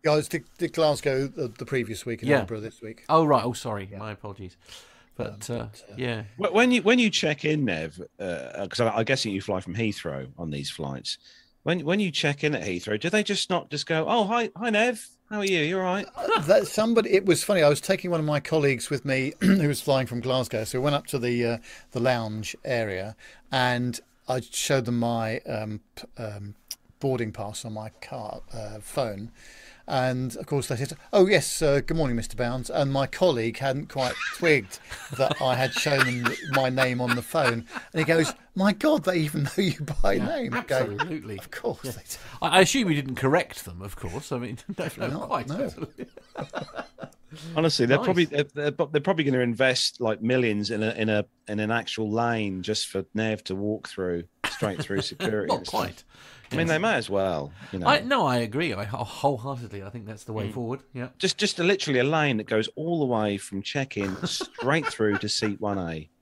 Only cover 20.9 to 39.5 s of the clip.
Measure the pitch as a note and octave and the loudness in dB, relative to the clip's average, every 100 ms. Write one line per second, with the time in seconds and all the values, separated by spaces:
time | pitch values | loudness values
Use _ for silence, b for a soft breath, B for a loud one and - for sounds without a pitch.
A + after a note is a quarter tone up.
20.9 | C#3+ - C#3 A#2+ A#2+ A#2 A#2 B B B | 0 -2 -2 0 2 2 -2 B B B
21.9 | B2 B2 B2 A2 G#2+ G#2 - - A#2+ A2 | 0 2 2 0 -6 -8 -8 -2 -2 0
22.9 | F#2 G2+ A2 B B - C3 B2+ B2 B2 | -4 -6 -12 B B -4 0 2 2 -2
23.9 | A#2+ _ _ - B2+ A#2 - - C#3 A#2+ | -4 _ _ -6 -4 -4 -6 0 0 2
24.9 | A#2+ A#2 A#2 A2 A#2 - G#2+ G#2+ G#2+ _ | 0 0 0 -2 -4 -6 -6 -6 -10 _
25.9 | - - - A2 G#2 G#2 - _ - _ | -20 -20 -12 -10 -10 -12 -16 _ -18 _
26.9 | _ C3+ B2+ A2+ - G#2 G#2 A#2 G#2+ A2 | _ -2 0 -2 -6 -10 -8 -10 -10 -12
27.9 | _ - C3 G#2+ - - A2+ G#2 G#2+ - | _ -14 -10 -10 -12 -12 -10 -10 -12 -8
28.9 | - A#2+ G2 A2+ B B B B B - | -4 -2 -4 -12 B B B B B -2
29.9 | C3+ B2+ B2+ B2+ - - C#3+ - A#2 C3+ | 0 2 0 -4 -6 -4 -2 -2 -4 -4
30.9 | D#3+ B G#3 F#3 F#3 - - D3+ C#3 - | -8 B 6 8 6 4 0 4 4 2
31.9 | E3 C#3+ A#2 A2+ - A#2+ B2+ A#2+ - C#3 | 0 2 0 -4 -4 -2 -2 -4 0 2
32.9 | C#3 C#3 - F#3 B2 A2+ - C#3 C3 - | 2 0 2 2 4 0 0 -2 -2 -4
33.9 | C#3 B2 A#2 - - F3 C#3+ G2 - B | -2 -2 -2 -6 0 4 4 2 -16 B
34.9 | B B C3 C3 D3 C3+ B2 C3 - D3+ | B B 0 2 4 2 2 2 0 0
35.9 | C#3 C3 B2 A#2+ - - C3+ C3 B2+ B2+ | 2 2 2 0 -2 0 2 2 2 2
36.9 | B2 B2 A#2+ - E3 C3 A#2 - B B | 2 0 -2 0 2 2 0 -6 B B
37.9 | E3 D#3 E3 D#3 - b - G3 G#3 D4+ | -2 4 4 2 -2 b 2 2 4 4
38.9 | D4+ F3 F3+ D3+ D3+ C#3+ | 4 2 2 0 0 -2